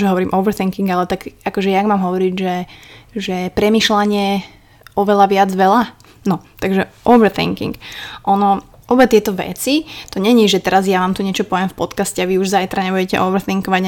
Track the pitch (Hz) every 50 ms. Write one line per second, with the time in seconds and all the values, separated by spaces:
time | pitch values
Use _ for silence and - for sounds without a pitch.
0 | 202 196 185 185 185 - 190 190 190 214 208 - 190 190 180 - 196 190 180 180
1 | 180 - 190 - - - - _ - 202 - 202 190 196 190 190 202 214 202 196
2 | 185 180 185 185 185 185 180 190 190 180 180 180 180 - - - - - - -
3 | - _ - 202 196 196 185 180 180 185 - - 202 214 220 220 - - 214 202
4 | 208 208 208 202 202 196 202 190 - - - - _ _ _ _ - - - 202
5 | 202 208 208 202 196 196 202 190 196 190 190 185 190 190 202 247 226 - - _
6 | - - - - - 196 123 - - _ _ - - 190 190 190 - - - -
7 | - - 247 233 220 196 - - 165 - 196 - - - - - - - - -
8 | - - - - - - 196 202 202 196 196 196 - - - - - - 247 254
9 | 254 - 226 208 208 220 190 190 - - 180 - - 254 285 311 311 - - -
10 | - - - 196 190 220 247 233 214 202 196 180 - 190 185 190 190 196 190 185
11 | 185 185 185 - 196 196 180 - 196 - 190 180 190 185 - - 170 - - -
12 | 196 - - 185 185 180 190 185 196 185 202 185 185 185 - 196 190 185 190 190
13 | 185 185 - - - 185 185 196 - - 190 196 190 190 190 185 185